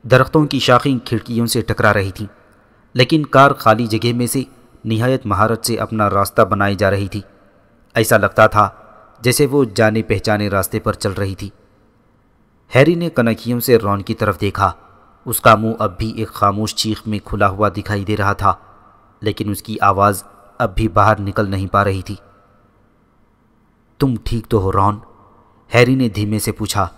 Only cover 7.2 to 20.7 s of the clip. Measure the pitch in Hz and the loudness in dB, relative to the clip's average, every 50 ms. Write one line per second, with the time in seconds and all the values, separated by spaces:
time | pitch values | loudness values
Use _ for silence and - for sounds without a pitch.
7.2 | 95 - _ _ _ _ _ _ _ _ _ _ _ _ _ 117 113 - 120 107 | -12 -12 _ _ _ _ _ _ _ _ _ _ _ _ _ -2 2 2 2 2
8.2 | 101 98 - - 110 110 - 104 104 98 - - - - - - - _ _ _ | 2 2 4 4 4 4 6 2 2 2 0 -12 -20 -20 -20 -20 -20 _ _ _
9.2 | 117 131 123 - 147 131 135 143 135 113 98 117 113 110 110 110 110 - 113 - | -2 -2 2 2 0 2 2 0 0 0 2 2 2 2 2 0 -2 -2 -4 -4
10.2 | - - 107 104 104 101 95 98 92 - - 107 - 110 101 - - 107 95 98 | -2 -2 -2 -2 -2 -2 -2 -2 -2 -2 -6 -6 -4 -4 -6 -4 -4 -6 -4 -4
11.2 | 101 98 95 - 101 95 _ _ _ _ _ _ _ _ _ _ _ _ _ _ | -6 -6 -6 -10 -12 -16 _ _ _ _ _ _ _ _ _ _ _ _ _ _
12.2 | _ _ _ _ _ _ _ _ _ _ - 127 139 147 175 170 170 165 165 - | _ _ _ _ _ _ _ _ _ _ 2 2 4 4 2 0 -2 -4 -2 -2
13.2 | 117 117 110 101 - 117 123 120 110 - 120 110 110 101 101 98 95 - 110 - | 0 0 -2 -4 -4 -6 -4 -4 2 4 4 4 4 2 -2 -4 -4 -6 -6 -2
14.2 | 110 104 98 87 104 101 95 - 101 90 - - - - _ _ _ _ _ _ | -2 -4 -2 -2 -4 -4 -2 0 -2 -2 -2 -6 -20 -20 _ _ _ _ _ _
15.2 | _ 127 113 - - 120 110 104 110 110 113 - 107 101 87 95 107 110 110 - | _ -8 -8 2 6 6 6 6 4 -4 -2 -2 -4 -6 -4 -6 -8 -8 -6 -8
16.2 | 110 - - - 104 101 98 104 110 107 - - - 110 107 - - 110 107 101 | -10 -10 -6 -2 -2 -2 0 -2 -4 -4 -4 -4 -4 -4 -4 -6 -6 -8 -8 -8
17.2 | - - - 104 104 98 92 95 107 101 90 107 98 - 107 101 98 95 107 104 | -6 -8 -2 0 0 0 2 0 -2 -2 -2 -4 -6 -4 -4 -4 -2 -4 -2 -2
18.2 | 101 101 101 - 101 98 90 - - - - _ _ _ _ _ _ _ _ _ | 0 -2 -2 0 0 0 0 -2 -8 -20 -20 _ _ _ _ _ _ _ _ _
19.2 | - 107 101 - 110 104 101 - - - 107 - - 101 95 95 101 104 101 98 | -6 -6 -4 -2 -2 -2 -2 -6 -8 -12 -6 0 0 2 4 4 4 2 2 0
20.2 | - - - _ - - _ _ 123 107 | -8 -16 -20 _ -20 -20 _ _ -4 -4